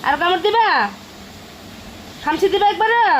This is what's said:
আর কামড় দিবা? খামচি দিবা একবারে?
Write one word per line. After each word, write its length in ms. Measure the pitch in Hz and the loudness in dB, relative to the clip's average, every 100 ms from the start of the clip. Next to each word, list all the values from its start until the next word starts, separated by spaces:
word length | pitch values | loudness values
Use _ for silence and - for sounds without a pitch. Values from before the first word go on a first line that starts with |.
| 269 | 0
আর 80 | 285 | 0
কামড় 200 | 349 359 403 | 2 2 2
দিবা? 220 | 453 427 285 202 202 - - - - - - - - - - - - | 2 4 2 0 -6 -20 -20 -20 -20 -20 -20 -20 -18 -18 -18 -18 -8
খামচি 240 | 302 311 381 | -6 0 0
দিবা 140 | 392 403 | 4 2
একবারে? 280 | 415 440 466 427 | 2 2 4 4